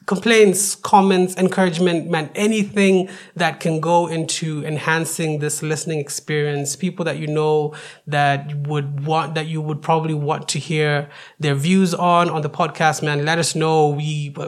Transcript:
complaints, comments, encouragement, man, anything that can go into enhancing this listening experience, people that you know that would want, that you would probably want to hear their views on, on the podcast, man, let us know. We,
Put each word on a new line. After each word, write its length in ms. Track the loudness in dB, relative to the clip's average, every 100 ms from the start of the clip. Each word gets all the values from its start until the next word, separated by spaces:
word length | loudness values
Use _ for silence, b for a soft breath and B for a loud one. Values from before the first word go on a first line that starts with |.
| -4
complaints, 640 | -2 4 6 6 4 -2
comments, 640 | -4 2 4 6 4 2 0
encouragement, 720 | 0 2 0 2 0 0 -2
man, 220 | -2 -2
anything 760 | -2 0 0 0 2 4 4 0 B B -2
that 240 | -2 -2
can 180 | -2 -2
go 280 | 2 2 2
into 580 | -2 -4 -4 -6 -6
enhancing 760 | -6 -4 0 0 0 -4 -4 -2
this 240 | -4 -4
listening 360 | -4 -4 -4 -6
experience, 760 | -6 -8 -4 -2 -2 -2 -4
people 300 | -4 -4 -4
that 140 | -4 -4
you 80 | -4
know 480 | 0 2 2 0 -6 B B -4
that 500 | 0 2 0 -4 -6 -4
would 380 | -4 -4 -4
want, 300 | -2 -2 -2
that 120 | -4 -4
you 140 | -6
would 220 | -4 -4
probably 320 | 0 0 0
want 340 | -2 -2 -4 -4
to 100 | -6
hear 520 | -4 0 0 0 -4 B B B
their 160 | -2
views 380 | 0 2 4 4
on, 380 | 2 4 4 4
on 100 | 0
the 80 | -4
podcast, 540 | -2 -2 0 0 2
man, 240 | -2 -2 0
let 120 | 0
us 160 | 0
know. 360 | 0 2 4 4
We, 440 | 2 -4 -4 -6 -8